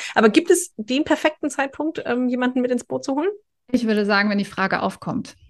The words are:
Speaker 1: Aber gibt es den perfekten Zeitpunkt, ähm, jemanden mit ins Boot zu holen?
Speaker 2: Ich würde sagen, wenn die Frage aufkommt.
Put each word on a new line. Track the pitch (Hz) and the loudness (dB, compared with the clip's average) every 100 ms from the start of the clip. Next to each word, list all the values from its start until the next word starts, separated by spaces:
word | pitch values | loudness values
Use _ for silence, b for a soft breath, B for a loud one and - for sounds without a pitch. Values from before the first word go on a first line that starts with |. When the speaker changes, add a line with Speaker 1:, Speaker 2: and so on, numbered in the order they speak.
| B - | B 4
Speaker 1:
Aber | 226 | 4
gibt | 262 349 | 4 4
es | 349 - - | 2 2 -10
den | 214 262 | -4 -2
perfekten | 302 302 311 311 294 | 0 2 0 -2 -4
Zeitpunkt, | - 269 - 311 311 - | -4 -4 -4 -6 -4 -4
ähm, | 247 247 | -2 0
jemanden | 247 247 254 | 0 0 0
mit | 247 | 0
ins | 247 | -2
Boot | - 254 | -4 -6
zu | - | -4
holen? | 269 370 415 _ _ _ | -2 -2 -6 _ _ _
Speaker 2:
Ich | 247 220 | 0 2
würde | 214 202 | 0 2
sagen, | 202 208 | 2 2
wenn | 202 | 0
die | 196 | -2
Frage | - 190 180 | -2 0 0
aufkommt. | 196 - 180 - - - | -2 -4 -6 -6 -8 -16